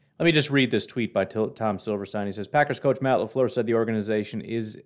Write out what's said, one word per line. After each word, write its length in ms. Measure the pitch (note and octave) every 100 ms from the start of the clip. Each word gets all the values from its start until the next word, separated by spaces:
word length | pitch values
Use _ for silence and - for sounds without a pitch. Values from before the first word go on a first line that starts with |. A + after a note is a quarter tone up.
| _ -
let 60 |
me 80 | E3+
just 180 | D3+ C#3
read 200 | C#3 B2+
this 160 | A2+ -
tweet 260 | - A2
by 120 | G#2
Til-, 260 | F#2+ A2 G2+
Tom 280 | - A2 G2+
Silverstein. 480 | - G2+ G2 G#2+ G2+
He 60 |
says, 140 | G2 G2
"Packers 320 | D3 D3 B2
coach 220 | C#3+ B2+
Matt 180 | C3+ A#2
LaFleur 320 | G#2+ C3 B2
said 160 | B2 A2+
the 80 |
organization 640 | A2+ A2+ A2 G#2 G#2+ G#2 A2
is 400 | - A2+ G#2+ G#2+